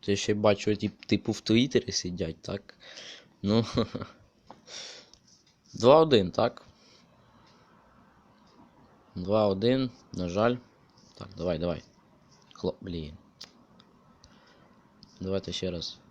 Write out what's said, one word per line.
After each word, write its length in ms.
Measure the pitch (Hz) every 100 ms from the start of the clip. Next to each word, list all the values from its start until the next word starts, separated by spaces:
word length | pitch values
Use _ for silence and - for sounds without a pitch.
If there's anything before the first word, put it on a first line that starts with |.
Ти 140 | - 101
ще 180 | -
бачу, 420 | 104 107 101 - 104
ті, 140 | 104
типу, 420 | - - 101 -
в 100 | 107
Твіттері 500 | - 110 98 123 -
сидять, 500 | - 90 87 82 80
так? 340 | - 101 - - - - - - - _
Ну, 240 | 98 110 110
<laughs> 2000 | - - - - - _ _ _ - - - - - - - _ _ _ _ _
два 260 | 113 113 151
один, 320 | 160 123 92
так? 340 | - 113 - - _ - - _ _ - - - _ _ - _ - - _ _ _ _ - - _ - _ _ -
Два 320 | 90 107 104
один, 440 | 95 113 131 127 - -
на 160 | 92 90
жаль. 280 | 90 113 123 - _ _ _ - -
Так, 140 | - -
давай, 200 | 87 82
давай. 260 | 87 80 - _ _ _ _ _ _
Хлоп, 240 | - 92 -
блін. 360 | - 87 76 78 - _ - _ _ - - _ _ _ - - _ _ - _ _ _ - -
Давайте 320 | 92 95 95
ще 200 | 92 92
раз. 260 | 87 - - -